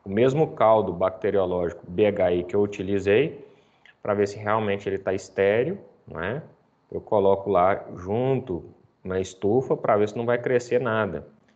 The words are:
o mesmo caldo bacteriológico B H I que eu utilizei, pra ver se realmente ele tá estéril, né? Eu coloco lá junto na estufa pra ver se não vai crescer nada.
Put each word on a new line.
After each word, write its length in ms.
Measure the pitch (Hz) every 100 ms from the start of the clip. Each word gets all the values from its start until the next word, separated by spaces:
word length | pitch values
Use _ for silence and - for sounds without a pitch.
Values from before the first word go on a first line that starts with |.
o 60 | 101
mesmo 380 | 98 127 143 151
caldo 440 | - 110 110 95
bacteriológico 920 | 85 - - 104 98 90 90 85 - -
B 180 | 90 104
H 260 | 95 92
I 120 | 87
que 100 | 87
eu 60 | 101
utilizei, 840 | 101 - 95 98 95 107 151 - - _ _ _ _ _
pra 100 | -
ver 140 | 101 101
se 100 | 110
realmente 520 | 107 110 107 101 101
ele 100 | 95
tá 160 | 98
estéril, 640 | 95 - - 98 110 143 196 - _ -
né? 360 | 80 87 139 165 _ _ _ -
Eu 100 | 98
coloco 480 | - 107 98 98 -
lá 380 | 92 90 101 - 82
junto 680 | 90 110 131 131 - 87 - - _ _
na 160 | 92 92
estufa 560 | 95 - 98 120 131 117
pra 200 | - 107
ver 120 | 107
se 80 | 120
não 100 | 117
vai 100 | 120
crescer 440 | 123 123 - 120
nada. 460 | 120 110 104 80 - _ _